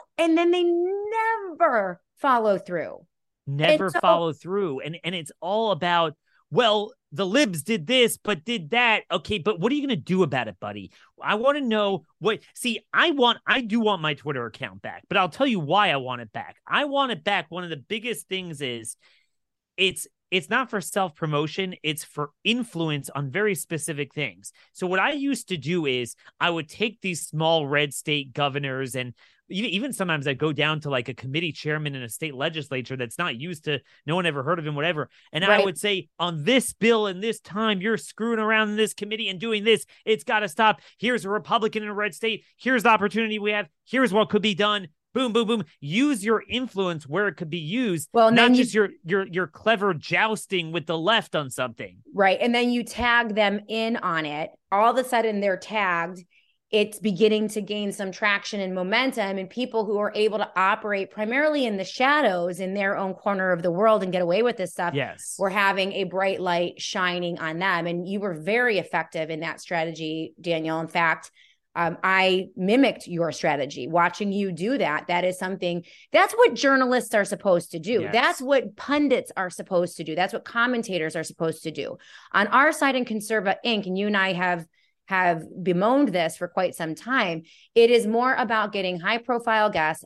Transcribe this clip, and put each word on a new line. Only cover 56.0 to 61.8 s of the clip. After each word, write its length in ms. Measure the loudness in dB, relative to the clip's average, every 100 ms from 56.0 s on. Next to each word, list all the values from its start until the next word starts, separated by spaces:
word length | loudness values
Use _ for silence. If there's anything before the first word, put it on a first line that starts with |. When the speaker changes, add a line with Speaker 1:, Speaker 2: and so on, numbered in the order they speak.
| -2 -8 -18 _ _ _ _
Speaker 1:
It's 300 | 0 0 -2
beginning 480 | -2 4 4 4 0
to 120 | -4
gain 320 | -6 -6 -6
some 180 | -6 -8
traction 480 | -2 0 0 -2 -6
and 160 | -4 -4
momentum, 640 | 0 0 0 0 -2 -4
and 120 | -6
people 360 | -6 -4 -2 0
who 140 | 0
are 120 | -2 0
able 240 | 0 0
to 120 | -2 0
operate 520 | 2 2 -2 -4 -4
primarily 540 | -6 -4 0 2 2 0
in 120 |
the 80 | -2